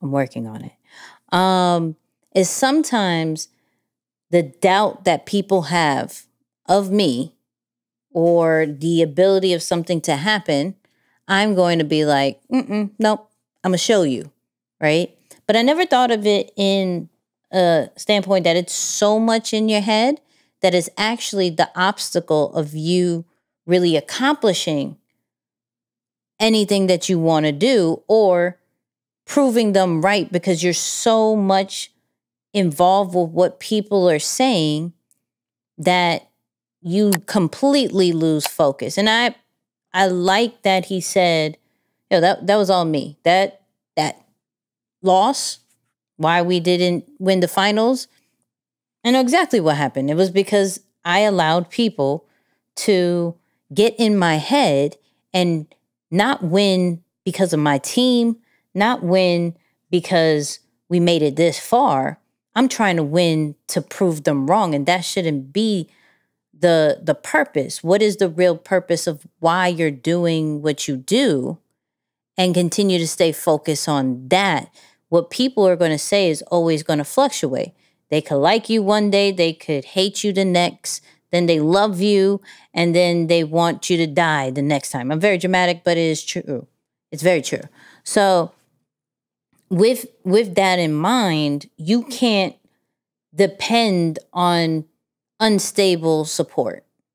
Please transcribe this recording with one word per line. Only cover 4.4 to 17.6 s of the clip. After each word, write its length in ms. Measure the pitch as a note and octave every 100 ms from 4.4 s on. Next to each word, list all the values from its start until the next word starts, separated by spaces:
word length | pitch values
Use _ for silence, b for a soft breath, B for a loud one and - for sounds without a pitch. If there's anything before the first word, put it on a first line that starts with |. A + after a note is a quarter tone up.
doubt 640 | D3 - F#3+ F#3+ G#3 -
that 220 | - D#3 -
people 360 | G3+ G3 F#3+
have 600 | D3 F3 D#3+ C3 - - - _ _ _ -
of 240 | G3 F#3+
me 460 | G#3 F3 A#2+ D#3+ _ _ _ _ _ _ _ _
or 560 | E3+ E3+ E3+ E3 D#3+ D#3
the 360 | C#3+ E3 E3
ability 500 | D#3 C#3+ F#3+ F#3+ F#3+
of 100 | E3+
something 380 | - F3 E3 E3
to 160 | - C#3
happen, 580 | F#3 G#3+ - C#3+ E3+ - _ _ _ _ -
I'm 260 | G3 G#3+
going 240 | F#3 F3 E3
to 60 |
be 200 | D3+ D#3
like, 360 | D3+ C#3 C#3 - _
"Mm-mm, 380 | B3+ - G#3 G3+ -
nope, 320 | G#3+ G#3 - _ _ _
I'ma 140 | F#3 F3+
show 260 | - G#3+
you," 300 | D#3 A#2+ - _ _ _ _ _
right? 340 | D3+ D#3+ F3+ _ b b -
But 100 | A3
I 60 |
never 220 | B3 D#4+
thought 260 | F4+ B3+ B3
of 160 | A3 G#3
it 260 | G3+ - -
in 540 | G3 G3 F#3 F3 E3 _ _ _ _
a 380 | F#3